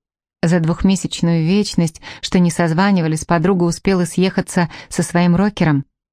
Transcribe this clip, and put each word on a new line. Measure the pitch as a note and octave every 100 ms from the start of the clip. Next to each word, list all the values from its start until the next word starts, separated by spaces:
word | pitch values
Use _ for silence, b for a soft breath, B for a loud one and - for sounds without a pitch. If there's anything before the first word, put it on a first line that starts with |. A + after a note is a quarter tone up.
| _ _ _ _
За | E3 F3
двухмесячную | D#3+ E3+ F#3+ F#3+ - - E3+ E3+ D#3+
вечность, | G3+ G#3 - E3 - B B
что | - F#3+
не | F3
созванивались, | - E3+ D#3+ G3+ F#3+ D#3+ D#3
подруга | - E3+ F3 F#3 E3+
успела | - G3 F#3 E3+
съехаться | - F#3+ G3 - - E3 B B
со | -
своим | D#3+ F3 F3 F3
рокером. | G#3 - E3 C#3+ - _ _